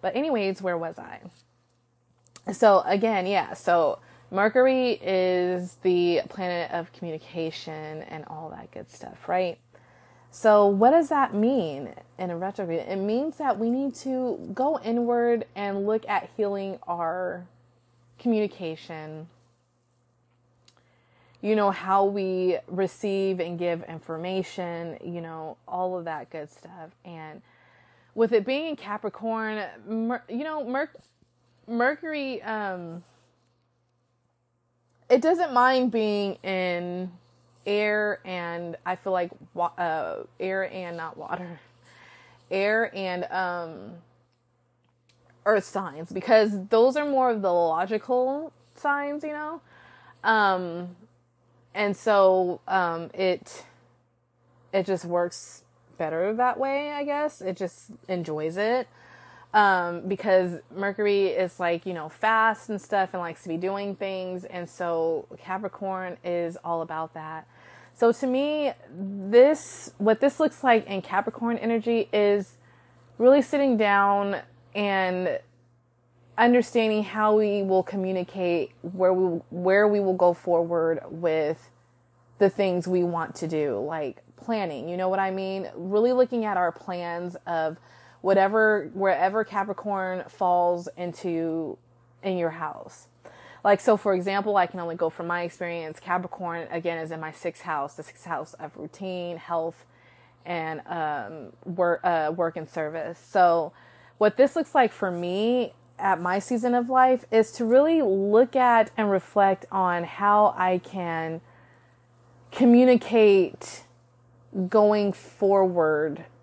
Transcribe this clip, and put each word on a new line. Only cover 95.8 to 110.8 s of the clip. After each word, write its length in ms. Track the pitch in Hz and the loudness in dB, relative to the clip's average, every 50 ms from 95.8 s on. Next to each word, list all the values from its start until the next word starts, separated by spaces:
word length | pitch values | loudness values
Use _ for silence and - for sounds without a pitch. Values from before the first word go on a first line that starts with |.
| 160 160 156 - | -8 -10 -12 -14
Capricorn, 680 | - - 180 180 180 175 - - 185 170 170 170 165 - | -6 -4 -4 -4 -4 -6 -12 -10 -8 -8 -6 -8 -8 -8
again, 260 | - 170 165 170 170 | -8 -4 -4 -4 -4
is 140 | 165 160 160 | -4 -6 -8
in 100 | 165 160 | -8 -10
my 120 | 160 156 | -10 -10
sixth 300 | 160 - - 175 165 - | -12 -8 -8 -8 -8 -8
house, 340 | - 175 156 147 139 147 - | -8 -6 -4 -4 -4 -6 -10
the 60 | - | -14
sixth 220 | 151 - - - - | -18 -18 -18 -20 -10
house 300 | 180 170 135 156 - - | -8 -8 -8 -8 -10 -14
of 200 | - 156 151 - - | -16 -16 -16 -14 -14
routine, 580 | - 156 - - 196 190 185 180 175 175 175 | -16 -16 -14 -12 -10 -8 -8 -8 -8 -10 -10
health, 480 | 165 - - 170 165 165 170 165 - - _ _ _ _ _ _ _ _ _ _ _ _ | -12 -8 -6 -4 -4 -4 -4 -8 -12 -20 _ _ _ _ _ _ _ _ _ _ _ _
and, 340 | 175 175 170 160 160 160 151 - | -8 -6 -6 -6 -6 -8 -10 -10
um, 640 | - 175 170 156 151 147 139 113 101 160 156 127 87 - _ - | -8 -6 -4 -4 -4 -4 -6 -8 -10 -12 -14 -16 -18 -20 _ -12
work, 340 | - 170 180 180 175 170 - | -10 -2 0 2 2 2 2
uh, 300 | - 180 170 160 156 151 165 | 0 0 0 2 0 0 0
work 220 | 175 175 165 165 | 0 -2 -2 -2
and 120 | 170 156 - | -6 -12 -8
service. 500 | - 170 156 151 156 165 151 - 170 - | -6 -6 -6 -4 -4 -6 -8 -8 -10 -12
So 540 | - - - 202 180 175 170 170 156 165 _ - - - - - - - _ | -16 -2 4 6 6 6 6 4 2 -2 _ -16 -20 -20 -20 -20 -20 -20 _
what 220 | _ 214 214 214 - | _ 2 4 6 6
this 180 | 262 269 - | 4 6 6
looks 180 | 339 311 - - | 0 -4 0 4
like 180 | 285 254 214 | 4 4 4
for 180 | - - - 190 | 2 -2 -4 -4
me 640 | 175 175 175 175 180 196 214 233 247 254 240 - - _ _ _ _ - | -2 -4 -4 -2 -2 0 0 2 2 0 0 -4 -6 _ _ _ _ -4
at 200 | 190 196 190 165 | 0 0 0 2
my 200 | 175 180 185 202 | 0 -2 -2 -2
season 360 | 196 - 254 233 226 247 240 | -2 -2 -2 0 0 2 2
of 140 | 247 240 240 | 0 0 2
life 380 | 262 254 254 262 262 247 - - | 4 6 6 6 6 2 0 2
is 220 | - 226 220 220 | 4 4 4 4
to 120 | - - 240 | 0 -4 0
really 340 | 220 233 262 285 320 330 320 | 4 6 6 6 6 4 4
look 560 | 285 208 190 196 196 202 208 226 262 240 - | 4 4 2 2 2 4 6 6 6 6 4
at 340 | 269 247 247 233 233 220 220 - | 2 4 6 6 6 4 2 0
and 140 | - 220 208 | -2 2 2
reflect 560 | 196 185 - - - 208 196 196 190 190 - - | 2 0 0 0 2 4 4 4 4 0 -4 -6
on 340 | - 190 185 180 175 175 170 | -2 0 0 2 0 -2 -4
how 500 | 165 - - 202 202 208 208 214 202 - | -6 -6 0 2 4 6 6 6 4 4
I 220 | - 185 185 185 | 2 0 0 0
can 640 | 180 | 0